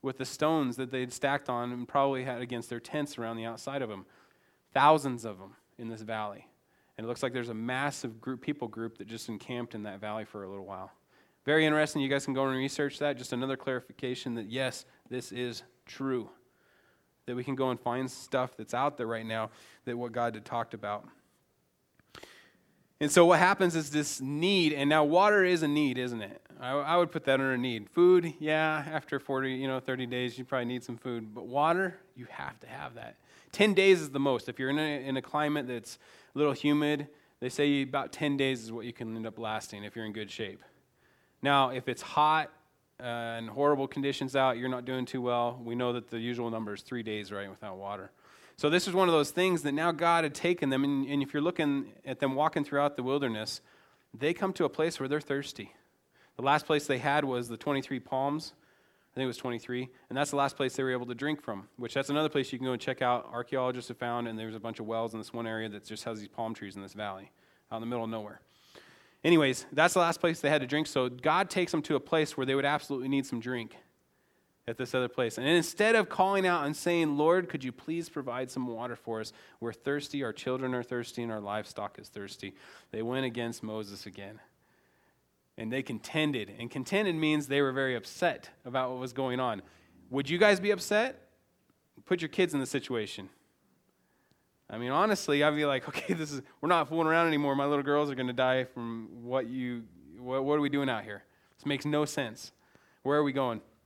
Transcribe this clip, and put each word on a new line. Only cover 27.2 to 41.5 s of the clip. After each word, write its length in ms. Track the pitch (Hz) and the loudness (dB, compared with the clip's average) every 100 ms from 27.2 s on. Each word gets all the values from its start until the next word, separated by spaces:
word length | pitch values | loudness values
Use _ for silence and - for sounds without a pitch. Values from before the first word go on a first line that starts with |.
| 143 | 2
that 80 | |
under 200 | 135 135 | 4 4
a 40 | 127 | 0
need. 320 | 127 113 104 | 0 -4 -4
Food, 460 | - 175 180 165 - | 6 10 10 6 -4
yeah, 460 | 151 156 156 156 147 | 0 2 4 0 -2
after 320 | 156 - 139 | -6 -4 -6
forty, 340 | - 135 131 | -2 -2 0
you 140 | 131 135 | -2 -2
know, 120 | 131 | -2
thirty 260 | 127 127 123 | -2 -4 -2
days, 320 | 123 127 117 | -2 -4 -6
you 80 | 123 | -4
probably 200 | 131 120 | -2 -2
need 180 | 123 | -4
some 140 | 117 117 | -6 -10
food. 360 | 131 117 110 | -6 -6 -8
But 140 | 107 104 | -12 -4
water, 500 | 131 151 175 190 - _ - | 2 4 4 0 -4 _ -18
you 120 | 123 | -16
have 300 | - - - | -10 -10 -12
to 80 | 127 | -16
have 260 | 131 143 | -12 -12
that. 220 | 117 113 - _ - _ | -12 -16 -18 _ -20 _
Ten 220 | - 214 | 2 4
days 260 | 190 190 185 | 8 8 8
is 120 | 151 | 6
the 80 | 139 | 0
most. 280 | 139 123 - | 2 2 -2
If 120 | 123 | -4
you're 100 | 131 | -2
in 80 | 143 | 0
a, 260 | 156 147 | 0 -2
in 140 | 135 131 | -2 -4
a 40 | |
climate 460 | 123 151 151 147 127 | -2 0 0 0 -4
that's 300 | 120 - - - - - 135 | -8 -10 -18 -20 -20 -12 0
a 20 | |
little 160 | 147 | 2
humid, 540 | 135 151 147 147 147 147 - _ _ | 2 4 4 4 0 -2 -12 _ _
they 100 | 127 | -8
say 320 | 127 147 143 | 2 2 2
about 300 | 135 139 135 | 0 -2 -4
ten 260 | - 151 139 | -2 0 2
days 240 | 135 131 | 2 0
is 80 | 113 | -6
what 140 | 113 113 | -10 -10
you 80 | |
can 220 | 117 113 113 | -10 -8 -6
end 100 | 110 | -8
up 140 | 107 | -8
lasting 440 | 110 110 - 104 | -6 -6 -8 -12
if 120 | 101 117 | -10 -8
you're 100 | 110 | -8
in 80 | |
good 160 | 104 104 | -6 -8
shape. 320 | - 107 95 - _ _ _ _ _ _ _ | -8 -8 -10 -20 _ _ _ _ _ _ _
Now, 300 | 135 | 4